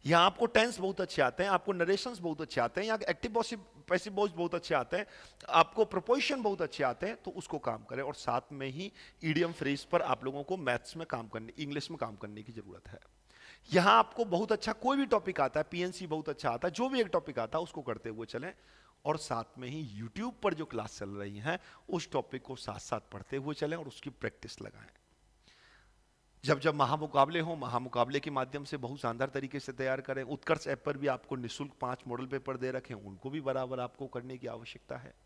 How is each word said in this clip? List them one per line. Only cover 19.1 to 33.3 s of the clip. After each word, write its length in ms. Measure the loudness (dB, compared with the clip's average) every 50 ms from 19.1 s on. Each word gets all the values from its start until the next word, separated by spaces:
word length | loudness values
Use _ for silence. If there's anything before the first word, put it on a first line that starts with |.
| 0
साथ 420 | 0 0 -2 -2 -2 -2 -6 -10 -12
में 100 | -10 -8
ही 340 | -6 -6 -8 -8 -8 -8 -10
YouTube 300 | -8 -6 -4 -4 -4 -6 0 0
पर 120 | 0 0
जो 100 | 0 -6
क्लास 340 | -4 -4 -4 -4 -4 -6 -8
चल 120 | -8 -8
रही 280 | -6 -8 -8 -8 -8 -6
हैं 200 | -4 -2 -2 -4 -6 -12 -20 -20 _ -4
उस 220 | -4 -4 -4 0
टॉपिक 320 | -2 -2 -2 -2 -6 -10 -8
को 140 | -8 -12
साथ 220 | -8 -6 -8 -8 -8
साथ 220 | -4 -4 -4 -4
पढ़ते 360 | -4 _ -14 -14 -10 _ -6
हुए 180 | -4 -4 -4 -4
चलें 220 | -2 -2 -2 -2
और 120 | -4 -6 -10
उसकी 220 | -12 -12 -12 -12
प्रैक्टिस 520 | -10 _ -6 -6 -6 _ -14 -14 -12 -12 -14
लगाएं। 260 | -14 -14 -18 -20 -20 _ _ _ _ _ _ _ _ _ _ _ -20 _ _ _ -20 -20 -20 _ _ _ _ _ _ _ _ _ _ _ _ 2
जब 160 | 2 2 4
जब 140 | 4 2 4
महामुकाबले 680 | 6 4 4 4 0 -2 0 6 6 6 6 6 -2
हों, 160 | 0 0 -2
महामुकाबले 640 | -4 -4 -2 -2 -2 -2 0 2 2 2 4 2 -2
के 100 | -2 0
माध्यम 340 | -2 -2 -2 -2 -4 -10 -8
से 120 | -6 -8
बहुत 240 | -6 -6 -6 -8 -4
शानदार 280 | -4 -4 0 0 -2 -2
तरीके 320 | -2 -4 -6 -4 -8 -8
से 120 | -8 -8 -6
तैयार 280 | -2 -2 0 0 -2
करें। 220 | -2 -6 -6 -6 -6
उत्कर्ष 440 | -6 -8 -8 0 0 0 0 2
ऐप 160 | -4 -4 -2 -2
पर 100 | -6 -4
भी 100 | 0 0
आपको 300 | 0 0 0 -4 -6 -6
निःशुल्क 360 | -6 -6 -6 -6 -6 -8 -10 -6 _
पांच 180 | -4 -4 -4 -6 -6 -8
मॉडल 180 | -8 -6 -6
पेपर 300 | -6 -6 -6 -4 -6 -6
दे 140 | -4 -4 -4
रखे 240 | -4 -4 -6 -8 -12
हैं, 100 | -12 -12
उनको 260 | -14 -16 -12 -10 -8